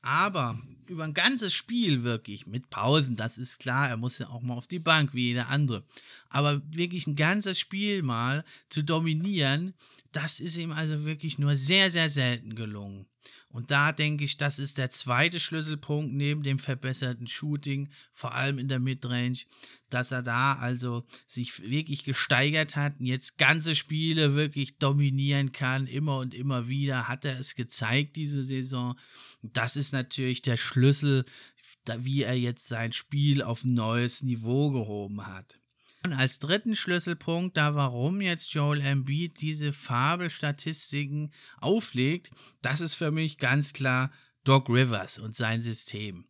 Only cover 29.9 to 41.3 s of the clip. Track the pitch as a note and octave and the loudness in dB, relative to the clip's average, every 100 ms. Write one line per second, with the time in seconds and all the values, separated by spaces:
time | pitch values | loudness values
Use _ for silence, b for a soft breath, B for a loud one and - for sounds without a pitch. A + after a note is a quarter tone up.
29.9 | C3+ B2+ - B2+ B2 - A#2 - - B2+ | -4 -4 -4 -2 -2 0 0 0 4 6
30.9 | C#3+ C#3+ C3+ B2 B B _ - - - | 6 4 2 0 B B _ -20 -14 -8
31.9 | A#2 B2+ C#3 A#2 B2+ A#2+ A#2+ - A2+ A#2 | -6 -2 0 0 0 0 -4 -6 -4 -4
32.9 | A2+ - C#3+ D3 C#3 A#2 A#2 B2+ A#2+ A2 | -6 -4 2 4 4 2 -2 2 2 2
33.9 | A#2 A#2+ - C3 A#2 A2+ B2+ D3 C3 G#2+ | 2 0 -2 -4 -2 0 2 2 0 -2
34.9 | G#2 G2+ G#2 G2 F#2+ - _ _ _ b | -4 -6 -8 -10 -14 -16 _ _ _ b
35.9 | b F#3 C#3 C3 - C#3+ G3 A#3 G#3+ - | b -4 2 0 0 0 0 2 -2 0
36.9 | F3 F3 E3+ - E3+ F3+ D#3+ D3 D3 C#3 | 0 0 -4 0 0 0 2 2 4 0
37.9 | A#2+ C3+ F#3+ F#3+ E3+ - D#3 D3 D3 C#3 | 2 0 0 0 -2 -2 -2 0 2 2
38.9 | C#3 C3 D3 E3+ - D3+ D3+ D3 C#3+ - | 0 0 -2 -4 -4 -6 -2 -4 -4 -2
39.9 | A#2+ C#3 F3 F3 - D3 C#3+ - D#3 - | 2 2 2 -2 -2 -4 -2 -4 -6 -4
40.9 | C#3+ C#3+ D3 D3 | -4 -4 -4 -6